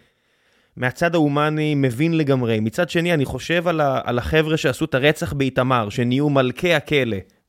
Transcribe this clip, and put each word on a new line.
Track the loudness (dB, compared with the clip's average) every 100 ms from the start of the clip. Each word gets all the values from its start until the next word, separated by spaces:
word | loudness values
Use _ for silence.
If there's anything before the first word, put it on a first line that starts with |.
| _ _ _ _ _ _ _ -6
מהצד | -4 -2 0
ההומני | 2 2 2 0 0 0
מבין | 2 0 0 0 0
לגמרי. | 2 0 0 0
מצד | 0 -2 -2
שני, | -2 0
אני | 0
חושב | 0 -4 -4 -2 0
על | 0
ה-, | 0 -2
על | -2 -4
החבר'ה | 0 0 2 0
שעשו | 0 -2
את | -2
הרצח | 2 2 0 -2
באיתמר, | -2 -2 0 0 0 -2
שנהיו | -2 0 2 2
מלכי | 2 0 0 0
הכלא, | 0 0 0 0 -4 -8 _